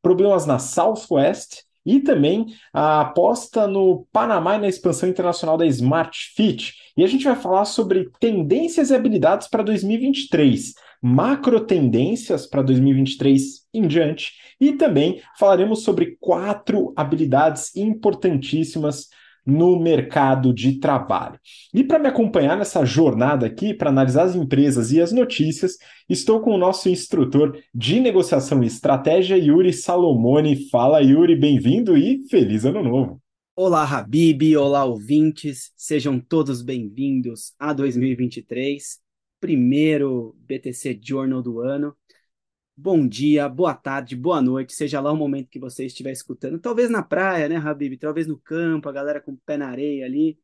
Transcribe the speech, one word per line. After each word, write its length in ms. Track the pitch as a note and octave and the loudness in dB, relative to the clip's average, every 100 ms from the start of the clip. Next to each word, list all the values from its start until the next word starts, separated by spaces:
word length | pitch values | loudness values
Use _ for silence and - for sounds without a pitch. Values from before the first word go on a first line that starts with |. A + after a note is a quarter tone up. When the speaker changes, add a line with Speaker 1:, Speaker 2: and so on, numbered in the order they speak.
Speaker 1:
problemas 440 | F3+ F#3 G3+ F#3+ D3+ | 2 2 4 2 0
na 140 | B2+ | -4
Southwest 1000 | - - F#3 G#3+ - - F3+ G#3+ - - _ _ E3 | -2 -2 0 -2 -2 0 0 -2 -12 -20 _ _ 0
e 160 | C4+ | 0
também 460 | C#4 G3 D3 G#3 A3 - _ | 2 2 2 0 -4 -12 _
a 260 | D3 D3+ D3+ | -2 2 2
aposta 640 | D3 - F#3 A#3+ - A3+ G#3 | 0 2 0 0 -4 -2 0
no 400 | G3 F#3+ F3 - | 2 2 2 -2
Panamá 460 | G#3 A#3 G3+ E3 G#3+ | -2 0 0 0 0
e 20 | |
na 80 | G3+ | -2
expansão 400 | F#3 F3+ C#3 F#3 | -2 -4 -2 -2
internacional 480 | F#3 F3 E3+ E3 D#3+ | -2 -2 -2 -2 2
da 100 | E3 | 2
Smart 680 | B2 B2 D#3+ D#3+ - - - | 2 0 0 -2 -8 -10 0
Fit. 380 | G#3+ - - - - - | 0 -2 -10 -16 -8 0
E 60 | F#3 | 2
a 20 | |
gente 160 | C4 | 2
vai 120 | C#4 B3 | 0 -2
falar 260 | F3+ F#3 | 0 0
sobre 460 | G#3 - G3 F#3 - _ | 0 -2 0 -2 -2 _
tendências 680 | A#3 G3+ D3 A3+ E4 - C4+ | -2 0 0 0 0 0 2
e 40 | |
habilidades 540 | C4 A3+ G3+ D3+ G3+ - | 2 2 2 2 0 -2
para 160 | G#3+ | -4
dois 220 | G#3 G#3+ F#3+ | 0 -2 -2
mil 100 | A3+ | -2
e 60 | |
vinte 240 | C4 C4+ - | -2 -2 -2
e 20 | |
três, 460 | E3 D3 A2+ - - - _ | 2 4 2 -4 -16 -20 _
macro 600 | B2 C3 G#3+ C#4 C4 A3+ | 2 2 2 0 2 2
tendências 840 | A3 F#3 C3 A2 D3+ A#3 - D#3 - | 2 2 2 2 0 -2 -4 -6 -2
para 160 | C#3 | -2
dois 160 | C3 B2+ | 2 4
mil 140 | C#3 | 4
e 60 | C3+ | 4
vinte 160 | C3+ | 0
e 40 | - | 0
três 480 | C#3 C3+ C3+ - _ | 2 4 2 -10 _
em 140 | A3+ F3+ | -2 0
diante, 460 | D#3 D3+ D#3+ - - - _ | 2 0 -4 -12 -16 -20 _
e 140 | C#4+ | 2
também 480 | C#4+ D4+ D3 D#3+ F#3 - - | 4 2 4 0 -2 -12 2
falaremos 460 | G3+ F3+ G#3 A3 | 4 4 2 0
sobre 340 | - E3+ E3+ - | 0 0 -2 -2
quatro 720 | - E3+ G3+ G3+ - G#3 - - | -2 -2 -2 -4 -2 -2 -2 -4
habilidades 800 | C#3+ D#3 D3+ C3 D#3+ D3+ - F#3+ | -2 0 2 4 2 0 -10 -4
importantíssimas 1300 | G#3+ G#3+ G#3 G3+ F#3 C#3+ - D#3 D#3+ D#3+ D3+ C#3+ - _ _ _ - | -4 0 -2 0 -2 -2 -2 -4 -2 -4 -4 -6 -14 _ _ _ 0
no 340 | D3 F3 F3 | 4 4 4
mercado 720 | E3 D3 B2+ D3+ C3+ C3 B2+ | 2 0 0 0 2 2 2
de 280 | A2+ B2 C3+ | 2 0 0
trabalho. 600 | D3 C3 - F#2+ - - - - - | -2 -2 -2 -4 -4 -16 -20 -20 -4
E 120 | G3+ | -2
para 160 | C4+ D#4+ | 2 2
me 80 | C#4+ | 2
acompanhar 500 | B3+ A3 F3+ C#3+ F#3 | 0 0 0 0 0
nessa 260 | G3+ F3+ | -2 -2
jornada 640 | B2+ D3+ D#3 A2+ B2+ C#3+ A2+ | 0 2 2 2 0 0 -2
aqui, 300 | - G#3 G#3 | -4 -6 -2
para 160 | D3+ | 0
analisar 320 | C3+ C3+ C3 | 2 2 2
as 120 | F#3 F3+ | 2 0
empresas 560 | C#3 C3+ C#3+ B2+ A2+ | 0 2 2 2 0
e 80 | D#3 | 2
as 120 | E3+ | 2
notícias, 680 | A#3+ B3 - F3+ - F#3 - - - _ | 0 0 0 -2 -2 -4 -6 -20 -20 _
estou 320 | - - A3 | -2 2 2
com 140 | A3+ G3+ | 2 2
o 20 | |
nosso 320 | F#3 F#3+ F#3+ | 0 0 -2
instrutor 680 | F3+ - F3+ C3 C#3+ D3 - _ | -2 -2 0 2 2 2 -2 _
de 260 | A#2+ A2+ G#3+ | -8 0 2
negociação 640 | B3+ F#3+ E3+ C#3+ - C#3 | 4 2 2 0 0 0
e 40 | A2+ | 0
estratégia, 680 | - D3+ C#3 C#3+ E3+ F#3 F#3+ | -2 0 0 2 2 4 2
Yuri 340 | D3 D#3+ F3+ | 4 4 4
Salomone. 960 | C3+ - F3+ F3 B2 A#2 D3 D3+ C3+ - | 0 -2 0 2 2 2 2 2 0 0
Fala, 300 | A#2+ B2+ D#3 | 2 4 6
Yuri, 340 | C3+ C#3+ E3+ D#3 | 6 6 6 4
bem-vindo 600 | D3 C3 A#2 F#3+ A3 D#3 | 4 2 2 0 4 4
e 320 | F#3+ C4+ - | 4 -2 0
feliz 360 | G3+ A2 G#2+ B2+ | 0 2 0 0
ano 180 | G3+ | -2
novo. 380 | C#3 B2+ B2+ - _ _ _ - | -2 0 -2 -6 _ _ _ -2
Speaker 2:
Olá, 280 | F#3 E3 | 0 2
Habib, 720 | D3 C#3 G#2 D3 E3 C#3 D#3 D3+ | 0 -4 -2 2 2 4 2 2
olá, 260 | C#3 C#3 | 2 0
ouvintes, 880 | C3+ A2+ G#2+ D3+ D#3 D3+ D3+ C3 - _ | 0 -4 -2 2 2 -2 -12 -12 -18 _
sejam 420 | - D3+ C#3 C3 | -6 -4 -2 -4
todos 440 | B2 D#3+ C#3 B2 | -2 -2 -2 -6
bem-vindos 880 | B2 B2+ G#2+ A2+ C#3 C3+ A#2+ A2+ - _ | -8 -10 -10 -6 -4 -2 -4 -10 -18 _
a 120 | D3 | -6
dois 240 | C#3 C3+ B2 | -2 -2 -2
mil 140 | C3 | -2
e 60 | B2 | -2
vinte 220 | B2 A2+ | -6 -8
e 40 | |
três, 580 | - A#2+ C3+ C#3+ - - _ _ _ _ | -10 -6 -6 -6 -12 -20 _ _ _ _
primeiro 960 | F3+ D3 B2 C#3 D#3 D3+ C#3 B2 A2+ _ | -4 0 2 2 2 0 -2 -4 -8 _
B 180 | _ C3+ | _ -10
T 160 | B2+ | -10
C 260 | B2 C#3 G#2+ | -10 -10 -10
Journal 420 | A2+ C3+ C3+ C3 | -8 -6 -4 -4
do 180 | B2 A2+ | -6 -8
ano. 320 | B2 C#3 D3 C#3+ _ _ _ _ _ _ _ _ | -6 -6 -8 _ _ _ _ _ _ _ _ _
Bom 280 | E3 F3+ C3 | 0 2 0
dia, 420 | G#2+ D3 D3+ C#3+ | 0 0 0 0
boa 240 | B2+ F3+ | -2 -4
tarde, 420 | - C#3 C3+ B2 B2+ | -2 -8 -8 -8 -8
boa 240 | D3 E3 | -4 0
noite, 320 | B2+ C3 B2+ | 0 -2 -6
seja 300 | - D3 C#3+ | -8 -6 -4
lá 100 | C#3+ | -2
o 40 | D#3 | -2
momento 320 | D3 C#3 B2+ | -4 -6 -10
que 100 | C3 | -16
você 280 | B2+ B2 B2+ | -16 -12 -12
estiver 240 | - C3 | -12 -14
escutando. 480 | C3 - - C3+ E3 | -14 -16 -14 -10 -10
Talvez 320 | A#3+ A3+ A#3+ | -6 -2 0
na 100 | A3 | -2
praia, 480 | - G3 F#3+ F3 D3 | -4 -2 -2 -2 -2
né, 60 | E3 | -4
Habib? 420 | D3+ C#3+ C#3+ B2+ | -6 -6 -8 -8
Talvez 300 | D3+ D3+ D#3+ | -8 -6 -8
no 100 | C#3 | -10
campo, 500 | _ D#3+ E3+ D#3 D3 | _ -6 -4 -4 -6
a 40 | |
galera 280 | C#3 C#3+ D3 | -8 -6 -8
com 120 | - | -10
o 80 | C3+ | -18
pé 140 | - D3 | -10 -8
na 100 | C#3 | -8
areia 380 | B2+ D3 C#3 B2+ | -8 -6 -6 -6
ali 320 | C#3 D#3+ D#3 | -2 -4 -4